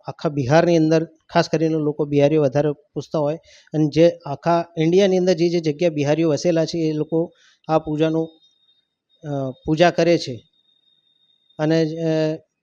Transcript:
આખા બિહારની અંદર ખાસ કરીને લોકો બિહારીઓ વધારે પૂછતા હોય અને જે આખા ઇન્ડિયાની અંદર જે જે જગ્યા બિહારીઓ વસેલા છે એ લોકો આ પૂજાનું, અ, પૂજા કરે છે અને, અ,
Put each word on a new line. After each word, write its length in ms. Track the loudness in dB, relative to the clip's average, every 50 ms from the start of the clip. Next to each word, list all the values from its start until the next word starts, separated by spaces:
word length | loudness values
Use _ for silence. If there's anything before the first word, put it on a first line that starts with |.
| _
આખા 220 | -16 -12 -6 -6 -4
બિહારની 480 | -4 -4 0 4 4 4 4 4 4
અંદર 280 | 2 4 2 2 0 0 -4 _ _ _ _ -2
ખાસ 160 | -2 0 0
કરીને 280 | -2 -2 0 -2 -2
લોકો 280 | -2 -2 -4 -4 -4 -4
બિહારીઓ 360 | -2 2 2 2 4 2 2
વધારે 300 | 0 0 0 0 -2 -2
પૂછતા 480 | -4 -6 _ _ _ -12 -10 -6 -6 -4
હોય 160 | -4 -4 -4 -8 -12 _ -20 -20 _ _ -2
અને 160 | -2 -2 0
જે 220 | 4 4 4 4 4 0 -8
આખા 400 | -12 -12 -6 -2 0 0 0 -2 -4 _
ઇન્ડિયાની 400 | -2 0 2 4 4 2 2 2
અંદર 160 | 2 2 0 0
જે 160 | 2 0 0
જે 100 | 0 -2
જગ્યા 300 | -2 -2 -2 0 -2 -2
બિહારીઓ 400 | 0 0 0 0 0 2 2 0
વસેલા 360 | 0 0 0 0 0 0 -2
છે 120 | -2 -2
એ 160 | -4 -2 -2 -2
લોકો 380 | -4 -4 -2 -2 -4 -4 -4 -10 _ _ _ _ _ _
આ 120 | -2 -2 -2
પૂજાનું, 500 | -2 -2 -2 -2 -2 0 0 -2 -4 -6 -10 _ _ _ _ _ _ _ _ _ _ _ _ _ _ _ _ _ -12
અ, 280 | -8 -8 -6 -6 -8 -10 -10 _
પૂજા 260 | -4 2 4 4 2
કરે 260 | 4 2 2 2 2
છે 260 | 0 -2 -6 -12 -14 -16 _ _ _ _ _ _ _ _ _ _ _ _ _ _ _ _ _ _ _ _ _ _ -4
અને, 260 | -2 0 2 2 0 -2 -2 -4 -2
અ, 340 | -2 0 0 -2 -2 -4 -6 -12 _ _ _